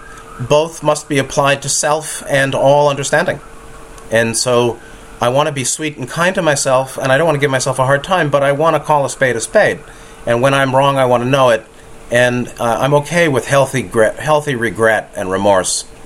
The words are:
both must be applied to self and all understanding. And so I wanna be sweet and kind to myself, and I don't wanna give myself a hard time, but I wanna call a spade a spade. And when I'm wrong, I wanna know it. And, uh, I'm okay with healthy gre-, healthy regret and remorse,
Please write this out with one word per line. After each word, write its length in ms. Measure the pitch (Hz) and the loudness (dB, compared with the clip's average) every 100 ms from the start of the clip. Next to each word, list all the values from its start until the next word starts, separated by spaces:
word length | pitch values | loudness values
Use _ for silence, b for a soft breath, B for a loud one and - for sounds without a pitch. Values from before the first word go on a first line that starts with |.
| - B B - | -20 B B -10
both 420 | 123 147 165 160 | 0 0 0 -4
must 260 | 151 147 - | -2 -2 -2
be 100 | 143 | -2
applied 440 | 131 - 151 139 | -2 0 0 0
to 60 | 139 | -2
self 540 | - 151 156 151 - - | -2 0 -2 -2 -12 -4
and 260 | 139 139 | 0 0
all 340 | 127 135 143 147 | 2 4 4 4
understanding. 500 | 139 135 151 185 - - - - - - - - | 0 -2 0 0 -4 -10 -20 -20 -20 -20 -20 -2
And 260 | 113 117 113 | 0 0 -2
so 420 | 127 120 120 113 B B B - | 0 2 2 -2 B B B -2
I 80 | 123 | 0
wanna 240 | 135 156 | 2 0
be 120 | 139 | -2
sweet 320 | 123 - 156 143 | -6 -4 -6 -8
and 120 | 123 | -10
kind 260 | - 175 | -2 -2
to 80 | 190 | 0
myself, 560 | 160 139 139 131 131 - | 0 0 2 0 0 -4
and 120 | 131 | 0
I 40 | 131 | 2
don't 100 | 165 | 2
wanna 120 | 147 | 0
give 120 | 143 | 0
myself 280 | 131 135 127 | 0 -2 -2
a 80 | 127 | 0
hard 180 | 139 | 0
time, 240 | - 185 156 | 0 -2 2
but 140 | 143 | 2
I 100 | 139 | 2
wanna 280 | 143 160 156 | 2 2 0
call 240 | - 151 | 0 0
a 60 | 135 | 0
spade 260 | - 135 117 | 0 0 0
a 40 | |
spade. 380 | - 220 165 87 - B B B - | 0 2 2 0 -8 B B B -2
And 160 | 120 | 0
when 100 | 135 | 2
I'm 220 | 139 135 | 2 2
wrong, 240 | 131 139 135 | 2 2 2
I 80 | 127 | 2
wanna 180 | 120 123 | 2 2
know 240 | 139 127 | 2 4
it. 140 | 113 - - B - - | 2 -2 -20 B -20 -2
And, 380 | 120 123 123 117 - | 2 2 0 -6 -4
uh, 200 | 117 113 | -2 0
I'm 120 | - | 2
okay 340 | 147 143 170 165 | 0 0 0 0
with 180 | 131 - | 0 0
healthy 360 | 139 131 135 | 0 0 -2
gre-, 340 | 95 113 110 - | -4 0 0 0
healthy 380 | 139 151 147 123 | -2 0 0 -4
regret 540 | 113 107 110 107 - - | -4 0 0 0 -2 -8
and 140 | 95 | -4
remorse, 540 | 95 101 98 87 - - - | 0 2 2 2 -6 -8 -18